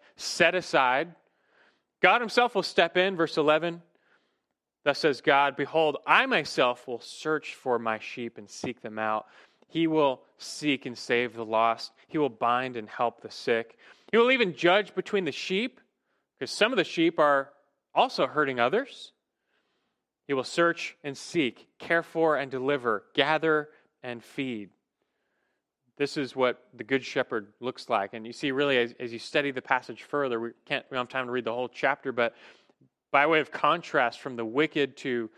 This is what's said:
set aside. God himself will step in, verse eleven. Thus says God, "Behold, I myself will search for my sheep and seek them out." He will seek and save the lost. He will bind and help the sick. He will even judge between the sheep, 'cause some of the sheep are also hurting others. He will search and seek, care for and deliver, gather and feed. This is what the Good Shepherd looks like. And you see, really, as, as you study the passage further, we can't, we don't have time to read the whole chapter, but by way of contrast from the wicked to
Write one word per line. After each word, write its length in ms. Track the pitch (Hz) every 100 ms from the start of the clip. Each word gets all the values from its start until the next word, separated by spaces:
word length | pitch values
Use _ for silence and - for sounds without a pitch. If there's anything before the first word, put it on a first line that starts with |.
| _ _
set 360 | - - 170
aside. 640 | 180 - 156 127 127 170 170 _ _ _ _ _ _ _ _
God 180 | 185 226
himself 360 | 233 - 240 202
will 80 |
step 340 | - - 170 185
in, 180 | 190 180
verse 220 | 160 -
eleven. 440 | 147 156 170 170 _ _ _ _ _ _ _ _ _ _
Thus 160 | 147 139
says 220 | 156 127
God, 340 | - 139 143 135
"Behold, 420 | 139 160 156 139 -
I 220 | 180 262
myself 600 | 214 143 - 127 123 -
will 120 | 117
search 560 | - - 156 156 - -
for 240 | 131 117
my 180 | 117 110
sheep 400 | - - 117 -
and 100 | 101
seek 340 | - 131 117
them 180 | 117 107
out." 260 | 110 107 - - _ _ _
He 200 | 160 165
will 340 | 156 143 127 _ _
seek 480 | - - 151 135 135
and 120 | 117
save 360 | - 120 123
the 100 | 113
lost. 480 | 110 110 113 113 - _ _
He 120 | 160
will 100 | 143
bind 480 | 110 117 123 131 120
and 100 | 107
help 340 | - 120 -
the 100 | 107
sick. 460 | - - 117 117 _ - - _
He 60 | 220
will 140 | 240
even 240 | 262 202 143
judge 380 | 170 196 208
between 320 | - - 202 170
the 60 |
sheep, 500 | - - 190 240 - _ _ _ _ _ _
'cause 120 | 127
some 200 | - 214
of 60 | 247
the 60 |
sheep 340 | 160 - 165 165
are 340 | 147 139 135 _ _ _ _
also 340 | - 254 - 135
hurting 320 | 135 143 123
others. 520 | 120 196 269 - - _ _ _ _ _ _ _ _ _ _ _ -
He 60 |
will 100 | 139
search 520 | 120 - 170 160 - -
and 140 | 147 135
seek, 500 | - 170 131 - _ _
care 240 | - 170
for 340 | 165 165 160 143
and 140 | 135
deliver, 540 | 131 131 143 120 104 -
gather 560 | - 139 156 160 151 147 _ _ _
and 200 | 127 117
feed. 460 | - - 131 113 95 _ _ _ _ _ _ _ _ _ _ _ _ -
This 180 | 143 156
is 200 | 127 131
what 340 | 123 120 _
the 100 | 120
Good 200 | 107 135
Shepherd 480 | 127 139 123 117 101 _
looks 300 | 123 123 -
like. 240 | 113 101
And 120 | 117 110
you 80 |
see, 180 | 123 147
really, 260 | 135 143 131
as, 160 | 117 117
as 120 | 123
you 80 | 113
study 320 | - 156 139
the 100 | 127
passage 420 | - 127 - 113
further, 360 | - 147 135 117
we 120 | 117 - _
can't, 200 | 135 -
we 40 | 131
don't 100 | 123
have 40 |
time 160 | 131 123
to 60 |
read 140 | 123 113
the 80 |
whole 160 | 117 127
chapter, 420 | - 139 143 135
but 240 | 120 117 - - - _ _ _ _ _
by 140 | 143 147
way 120 | 160
of 120 | 135
contrast 680 | - 147 170 - 156 120 -
from 160 | 143 120
the 100 | 113
wicked 520 | 123 156 156 139 131
to 320 | 139 120 110